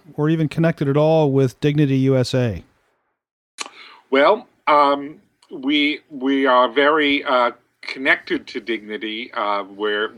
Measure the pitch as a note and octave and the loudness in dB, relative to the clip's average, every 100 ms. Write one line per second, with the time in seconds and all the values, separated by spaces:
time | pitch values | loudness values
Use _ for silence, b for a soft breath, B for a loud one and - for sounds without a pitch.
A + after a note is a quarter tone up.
0 | - - D3+ D#3+ D#3 - E3 E3 C#3+ C#3+ | -8 -4 -2 0 -2 0 0 0 0 2
1 | D3+ D#3+ D3 C3+ C3+ - D3 D3 C#3+ C3+ | 2 4 2 2 0 0 -2 2 2 2
2 | C3 C3 A#2+ C3 B2 F2 - _ _ _ | 2 2 0 0 -2 -4 -12 _ _ _
3 | _ _ _ _ _ - - B B B | _ _ _ _ _ -18 -16 B B B
4 | _ C3+ D3+ A3 - _ - D3+ C#3+ C#3+ | _ 2 4 2 -4 _ 0 2 4 0
5 | C#3+ - _ _ _ E3 C3 D3 D3 C#3+ | -6 -16 _ _ _ -8 -2 0 0 -4
6 | - C#3+ C3 C#3 C3+ B2+ B2 A#2 C#3+ D#3 | -10 -6 -2 0 4 4 4 2 2 2
7 | C#3+ C#3+ C#3+ B2+ A#2 - _ _ - C3+ | 2 0 0 0 0 -4 _ _ -16 -6
8 | C3+ F3 - D#3 - B2+ A#2 A2 G#2 G#2 | 0 0 -2 -8 -6 -12 -8 -8 -8 -10
9 | A2 A2 B2 - G#2 G2+ G2 G2 G#2 G#2 | -10 -10 -10 -6 -4 -4 -6 -6 -4 -4
10 | A2 | -6